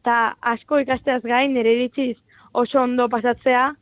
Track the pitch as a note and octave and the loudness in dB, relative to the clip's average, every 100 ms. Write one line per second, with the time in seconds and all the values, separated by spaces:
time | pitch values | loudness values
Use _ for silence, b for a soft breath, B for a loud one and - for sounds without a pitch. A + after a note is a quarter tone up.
0 | A#3+ A#3 A3+ - A#3+ A#3 - D4 C4+ C4 | -2 0 0 -2 -6 -6 0 0 0 -2
1 | C#4 B3 A#3 B3 C#4 C4 A3+ A#3+ B3 - | -2 -4 0 0 2 2 2 2 0 -2
2 | B3+ A3 _ b b A#3+ A#3+ C#4 B3 B3 | -4 -6 _ b b -2 0 0 0 0
3 | A#3+ A#3 A#3+ A#3 C4 B3 C4+ D4 | 0 0 -2 -2 0 2 0 -4